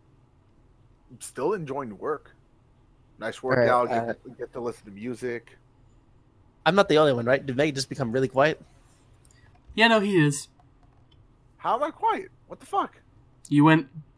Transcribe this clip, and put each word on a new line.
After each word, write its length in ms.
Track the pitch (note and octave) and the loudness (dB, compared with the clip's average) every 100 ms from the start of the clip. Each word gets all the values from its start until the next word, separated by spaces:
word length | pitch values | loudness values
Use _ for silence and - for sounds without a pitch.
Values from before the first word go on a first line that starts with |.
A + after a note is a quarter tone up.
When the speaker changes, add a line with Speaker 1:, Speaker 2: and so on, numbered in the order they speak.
| _ _ _ _ _ _ _ _ _ _ _ B2 | _ _ _ _ _ _ _ _ _ _ _ -20
Speaker 1:
still 340 | - - C#3+ | -16 -8 -4
enjoying 420 | G#3 D3 C3+ B2+ G2 | -4 -8 -10 -10 -10
work. 320 | C3+ D3 - - _ _ _ _ _ _ _ - | -8 -8 -12 -20 _ _ _ _ _ _ _ -12
Nice 240 | A2+ - | -12 -8
Speaker 2:
All 80 | B2+ | -2
right, 80 | C3 | 2
Speaker 1:
workout, 320 | A#2+ B2 A#2+ | 2 2 0
Speaker 2:
uh, 140 | A#2+ A#2 G#2+ - | -2 -4 -8 -12
Speaker 1:
get, 120 | B2 | -16
get 160 | A#2+ | -14
to 60 | C3 | -10
listen 260 | A#2+ A2+ A2 | -10 -10 -16
to 60 | |
music. 680 | G2 A#2 A2+ B2 A#2+ - - _ _ _ _ _ _ _ _ _ _ D#3 | -14 -12 -10 -8 -10 -14 -20 _ _ _ _ _ _ _ _ _ _ 0
Speaker 2:
I'm 100 | F#3+ | 2
not 140 | G3 | 4
the 80 | D3+ | 4
only 160 | D3+ | 4
one, 120 | B2 A#2+ | 2 0
right? 180 | C3+ C3+ | 0 0
Did 100 | B2 | -2
Meg 200 | D3+ C3+ | -2 -2
just 140 | C3 | -8
become 220 | B2+ A#2+ | -6 -4
really 160 | B2 C3 | -2 0
quiet? 320 | B2+ D3+ D#3 - _ _ _ _ _ _ _ _ - - - | 2 2 0 -10 _ _ _ _ _ _ _ _ -20 -8 2
Speaker 3:
Yeah, 120 | A3+ | 4
no, 120 | A3 | 4
he 180 | G3+ F#3 | 2 2
is. 300 | D3 D3 - _ _ _ _ _ _ _ _ _ _ _ | 2 0 -10 _ _ _ _ _ _ _ _ _ _ _
Speaker 1:
How 180 | E3+ A3+ | -4 -2
am 80 | |
I 80 | D4+ | -4
quiet? 380 | - A4 G4+ - _ - | -2 -2 -2 -6 _ -20
What 120 | - | -20
the 60 | - | -8
fuck? 340 | G4 D#4+ - _ _ _ _ - | -4 -4 -8 _ _ _ _ 0
Speaker 3:
You 140 | D3 D3+ | 4 6
went 220 | D#3+ - - - | 6 2 -14 -20